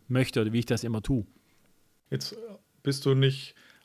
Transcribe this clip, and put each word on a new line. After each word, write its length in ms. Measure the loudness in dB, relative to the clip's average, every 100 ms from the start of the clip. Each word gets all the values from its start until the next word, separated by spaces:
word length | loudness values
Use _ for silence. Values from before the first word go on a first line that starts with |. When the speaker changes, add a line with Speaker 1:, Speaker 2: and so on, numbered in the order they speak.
| -2
Speaker 1:
möchte 320 | 0 2 0
oder 140 | 0
wie 60 | 0
ich 60 | 0
das 180 | -2
immer 180 | -2 -4
tue. 240 | 0 -2 -2 _ _ _ _ _ _ _ -6
Speaker 2:
Jetzt 260 | -6 -6 -12 -16 -18 _ _
bist 220 | -4 -2
du 100 | 2
nicht 400 | 4 4 2 -8 -20 -20 -20